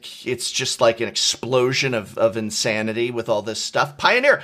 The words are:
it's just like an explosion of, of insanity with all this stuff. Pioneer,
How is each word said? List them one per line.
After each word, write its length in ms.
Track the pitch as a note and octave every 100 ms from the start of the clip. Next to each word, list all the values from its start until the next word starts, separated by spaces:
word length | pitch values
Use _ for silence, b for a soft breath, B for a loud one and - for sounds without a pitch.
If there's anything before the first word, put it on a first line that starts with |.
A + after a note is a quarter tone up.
| - -
it's 260 | A#2+ B2 -
just 300 | - B2+ -
like 180 | A#2 A2+
an 80 | G#2+
explosion 840 | - - - A#2 B2+ B2+ C3 C3+
of, 240 | A#2 G2+ -
of 180 | A2+
insanity 760 | A2+ G#2+ - B2 G#2+ A2 A2 B2
with 200 | A#2+ A2+
all 120 | G#2
this 220 | G#2+ G#2+
stuff. 340 | - B2+ C#3+ -
Pioneer, 440 | F3+ A#3+ C#4 A3+